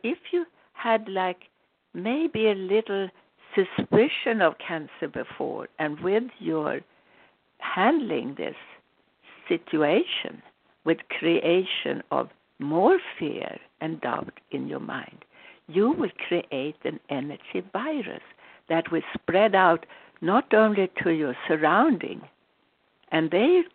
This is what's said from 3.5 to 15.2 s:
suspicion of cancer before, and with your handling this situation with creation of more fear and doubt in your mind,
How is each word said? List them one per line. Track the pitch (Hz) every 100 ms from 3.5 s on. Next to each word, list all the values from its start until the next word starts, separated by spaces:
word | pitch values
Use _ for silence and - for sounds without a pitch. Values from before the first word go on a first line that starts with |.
suspicion | - 185 - - - 269 - - 226
of | 170 - -
cancer | 165 151 - 151
before, | 131 - - 139 117 - -
and | 156 151
with | 175 208 247 -
your | 170 160 151 139 - _ _ _ _ _ _ -
handling | - - 208 320 226 147 123 139
this | - - - - _ _ _ _ _ - -
situation | 165 - 156 147 190 359 - - - - _ _ _ 160
with | 165 - -
creation | 160 170 160 180 185 - - - -
of | 135 135 _ _ -
more | 143 160 220 370 - -
fear | 156 - - - - -
and | 160 160
doubt | 127 - - - _
in | 139 139
your | 139
mind, | - - - -